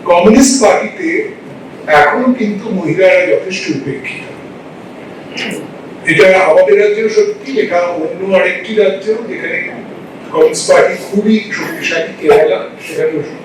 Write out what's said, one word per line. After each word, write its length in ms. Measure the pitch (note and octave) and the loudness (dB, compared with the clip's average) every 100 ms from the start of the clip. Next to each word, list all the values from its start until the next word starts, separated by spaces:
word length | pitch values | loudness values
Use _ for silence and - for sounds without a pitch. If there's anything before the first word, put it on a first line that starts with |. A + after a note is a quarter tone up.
কমিউনিস্ট 600 | - F3 F#3+ B3+ - - | 2 4 6 6 4 4
পার্টিতে 680 | G3+ - A3 - E3 F3+ - - - - - - - | 2 2 -2 -6 -4 -2 -4 -10 -16 -16 -18 -16 0
এখনো 460 | D3+ - - B3+ | 4 4 2 0
কিন্তু 360 | B3+ G#3 G3 A3+ | 2 0 -4 -4
মহিলারা 560 | F#3 D#3+ F3 F#3 - - | -4 -2 2 4 4 2
যথেষ্ট 440 | - F#3+ F#3 - | 0 -2 -8 -4
উপেক্ষিত। 640 | - C#3+ - - - - - - - - - - - - - - - - - - - - - - | -6 -4 -8 -10 -12 -14 -16 -16 -18 -18 -18 -18 -18 -18 -16 -14 -10 -8 -8 -10 -16 -16 -10 -2
এটা 300 | - F#3+ F#3 | 4 6 6
আমাদের 420 | D#3 D#3+ F#3+ G3+ | 6 6 6 6
রাজ্যেও 280 | G#3 G#3 A3 | 4 2 0
সত্যি, 500 | G#3 G#3 - - B3 | 2 0 -2 -6 -2
এটা 200 | G3 F3 | 0 0
অন্য 560 | F3 E3+ D#3+ F3+ F#3+ F#3+ | 0 -2 -6 -6 0 2
আরেকটি 400 | - - - G#3+ | 2 -2 -4 2
রাজ্য 300 | G3+ - G#3+ | 2 0 -4
যেখানে 580 | A3 A#3+ - - - - - - - - - - | -4 -4 -8 -6 -6 -8 -10 -14 -16 -16 -18 -8
কমিউনিস্ট 400 | - - - - | 2 2 2 2
পার্টি 240 | - - - - | 4 4 0 -4
খুবই 280 | G3+ G#3+ A3 G3 | -2 2 2 0
শক্তিশালী, 640 | - D#3+ D#3 C#3+ E3+ D#3+ - | -8 -8 -6 -4 -4 -4 -4
কেরালা, 480 | D#3 - - - - - - | 2 4 4 0 -4 -14 -12
সেখানেও 340 | - A#4 D#4+ | -4 -2 -2
সত্যি। 160 | - - | -8 -12